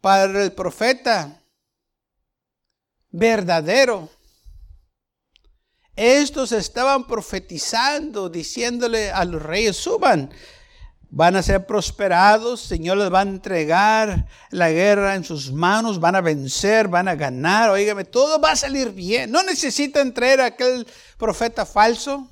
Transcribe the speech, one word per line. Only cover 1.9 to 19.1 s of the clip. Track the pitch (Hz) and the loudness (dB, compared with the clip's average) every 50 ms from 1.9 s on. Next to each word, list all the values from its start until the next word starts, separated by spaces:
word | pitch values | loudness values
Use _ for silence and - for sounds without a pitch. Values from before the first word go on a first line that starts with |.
| _ _ _ _ _ _ _ _ _ _ _ _ _ _ _ _ _ _ _ _ _ _ _ _ | _ _ _ _ _ _ _ _ _ _ _ _ _ _ _ _ _ _ _ _ _ _ _ _
verdadero, | - 170 214 226 226 208 190 175 170 165 156 160 202 262 277 240 226 190 160 151 _ _ _ _ _ _ _ - - - - - - _ _ _ _ _ _ _ _ _ _ _ _ _ _ _ _ _ _ _ _ _ _ _ _ | -4 0 2 2 2 2 0 0 0 0 0 2 2 4 4 2 0 -4 -6 -14 _ _ _ _ _ _ _ -20 -20 -20 -20 -20 -20 _ _ _ _ _ _ _ _ _ _ _ _ _ _ _ _ _ _ _ _ _ _ _ _
estos | - 214 233 262 285 294 277 - 294 262 208 233 | 0 4 4 6 4 4 0 -2 -6 -4 -2 -2
estaban | 214 180 - - 233 254 269 277 269 247 | -4 -4 -4 -4 -2 0 0 0 0 -2
profetizando, | - 240 214 - - - 190 - - 175 151 - - - 226 247 277 294 294 311 302 220 208 190 180 | -4 -6 -8 -6 -8 -10 -10 -10 -10 -12 -10 -8 -4 -2 0 0 0 -2 -2 -6 -8 -8 -6 -8 -6
diciéndole | 165 175 147 - - 240 240 240 240 240 247 233 226 220 214 196 | -8 -10 -10 -10 -8 -6 -4 -4 -4 -2 -2 -2 -2 -2 -2 -2
a | 185 190 175 | -2 -2 -2
los | 180 170 156 | -2 -4 -8
reyes, | 156 151 165 202 226 214 180 | -8 -4 -2 0 0 0 -2
"Suban, | - - 339 - 440 392 285 214 156 135 139 - - - - - - - _ _ - - - _ _ - _ | -2 -4 -4 -2 2 4 4 2 2 0 -6 -12 -20 -20 -20 -20 -20 -20 _ _ -20 -20 -20 _ _ -20 _
van | - 143 160 175 185 | 0 2 4 4 4
a | 190 175 | 2 0
ser | - 196 190 190 | 2 0 0 0
prosperados, | - 202 208 170 - - - 202 190 175 170 185 208 214 220 220 240 247 226 | -2 -4 -4 -4 -4 -6 -4 -2 0 4 6 6 6 6 4 2 -2 -8 -8
Señor | - - 190 165 160 170 190 | -8 -8 -6 -6 -2 0 0
les | 202 208 185 | 0 0 2
va | 175 185 | 2 2
a | 202 | 0
entregar | 196 190 185 - 202 190 170 156 151 165 180 202 214 220 220 220 208 185 160 - - - - - _ | 0 -4 -8 -8 -4 -2 -2 0 2 2 2 4 4 4 2 0 0 -2 -4 -4 -6 -10 -20 -20 _
la | - 170 175 165 | -2 0 2 2
guerra | 160 165 185 208 202 202 202 196 196 | 2 2 4 4 4 4 2 0 -2
en | 190 160 | -4 -6
sus | - 165 147 135 135 | -8 -8 -10 -8 -8
manos, | 131 151 170 180 202 220 226 226 208 175 | -4 0 0 2 2 2 0 -2 -2 0
van | 160 165 185 | 0 2 2
a | 190 | 2
vencer, | 175 165 156 143 135 131 - - - 202 220 226 214 | 0 0 -2 -2 -4 -6 -6 -2 0 2 2 2 2
van | 196 175 175 185 196 | 2 0 0 0 0
a | 175 | -4
ganar, | 143 151 135 123 127 139 170 190 214 233 220 | -4 -4 -6 -6 -4 -2 0 2 2 4 2
óigame, | 196 196 208 208 208 196 185 | 2 2 0 -2 -2 -6 -8
todo | - - 240 269 302 311 311 | -4 0 0 2 2 2 2
va | 302 311 | 2 2
a | 302 | 0
salir | 247 285 277 269 277 262 226 | 0 -4 -4 -4 -4 -4 -4
bien." | 196 190 180 180 | -6 -10 -4 -2